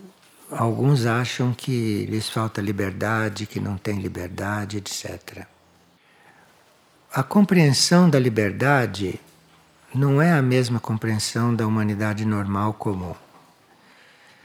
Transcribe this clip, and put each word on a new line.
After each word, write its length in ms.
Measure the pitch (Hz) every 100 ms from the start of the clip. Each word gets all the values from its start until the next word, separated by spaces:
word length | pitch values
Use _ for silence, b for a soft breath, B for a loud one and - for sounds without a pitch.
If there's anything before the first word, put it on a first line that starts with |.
| 190 _ _ _ -
alguns 560 | 143 117 110 135 139 117
acham 440 | 120 123 - 127
que 540 | 117 - 120 113 101 101
lhes 240 | 107 -
falta 320 | 113 113 -
liberdade, 840 | 101 101 98 95 104 113 107 101 107
que 120 | 101
não 160 | 101 98
tem 240 | 107 101
liberdade, 800 | 92 90 90 95 98 104 98 104
et 100 | 98
cetera. 600 | - 92 87 - - - _ _ _ _ _ b b b b b b _ _ _ _ _
A 120 | 131
compreensão 840 | - 208 196 180 147 127 - 175 180
da 120 | 139
liberdade 1000 | 123 110 101 98 131 143 107 95 92 78 - _ _ _ _ _ _ 127
não 260 | 139 139
é 100 | 170
a 120 | 156
mesma 360 | 127 127 120 117
compreensão 760 | - 110 110 104 - 117 120 113
da 100 | 110
humanidade 580 | 110 107 101 107 104
normal 520 | 107 104 98 98 107 104
comum. 400 | 110 95 87 - - - _ _ _ b b b b b b b